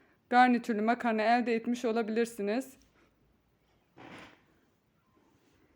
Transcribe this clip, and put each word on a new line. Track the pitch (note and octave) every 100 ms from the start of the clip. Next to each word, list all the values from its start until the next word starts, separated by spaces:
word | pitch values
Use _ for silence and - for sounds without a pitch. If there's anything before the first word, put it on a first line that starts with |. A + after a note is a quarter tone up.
| _ _ -
garnitürlü | B3 B3+ A#3+ A#3 G#3
makarna | A3 B3 B3 A3
elde | G#3+ A#3+ B3
etmiş | A3+ A3+ A#3+
olabilirsiniz. | B3 A3 G#3+ A3 A#3 - G3+ A3+ C4 - _ _ _ _ _ _ _ _ _ _ _ _ - - - - _ _ _ _ _ _ _ _ _ _ _ _ _